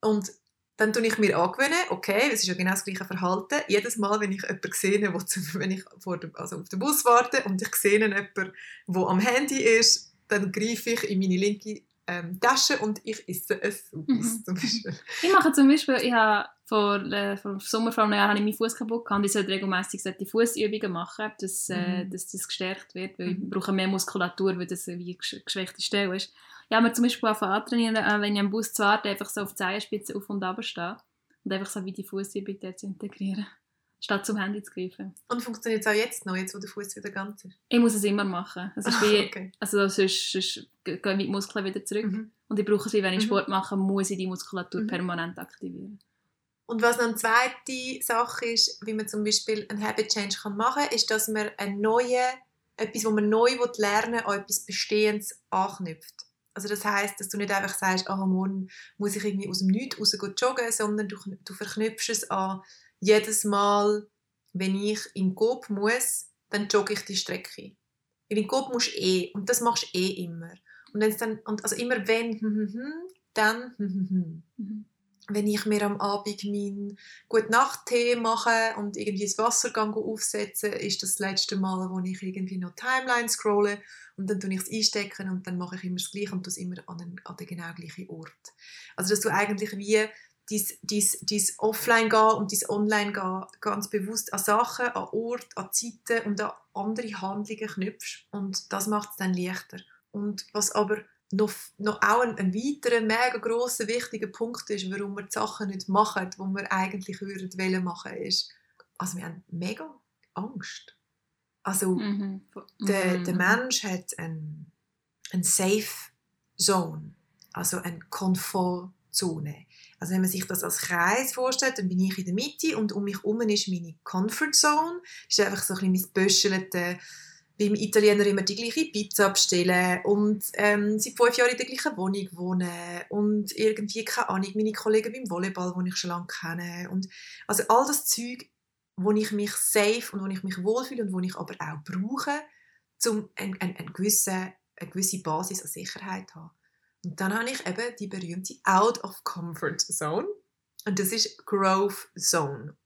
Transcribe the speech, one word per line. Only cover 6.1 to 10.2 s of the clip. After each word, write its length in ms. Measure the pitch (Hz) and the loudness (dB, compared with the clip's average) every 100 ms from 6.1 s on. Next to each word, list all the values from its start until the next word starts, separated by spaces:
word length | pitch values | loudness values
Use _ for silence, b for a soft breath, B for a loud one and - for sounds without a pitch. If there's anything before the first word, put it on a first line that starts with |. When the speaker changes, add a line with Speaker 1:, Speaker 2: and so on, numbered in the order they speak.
| 180 | -6
Speaker 1:
dem, 160 | 165 - | -8 -10
also 220 | 175 175 | -10 -10
auf 120 | 180 | -6
den 100 | 185 | -2
Bus 260 | 262 294 247 | 2 2 6
warte 380 | 240 247 277 | 6 6 0
und 180 | 196 190 | 0 -2
ich 140 | 214 - | -2 0
sehe 240 | 202 208 | 4 6
jemanden, 540 | 214 196 202 - 190 B B B B | 4 2 -4 -4 -6 B B B B
der 140 | 185 | 0
am 160 | 185 185 | 4 4
Handy 420 | 233 247 285 269 | 6 4 2 2
ist, 520 | 233 226 226 - - _ | 6 8 8 4 0 _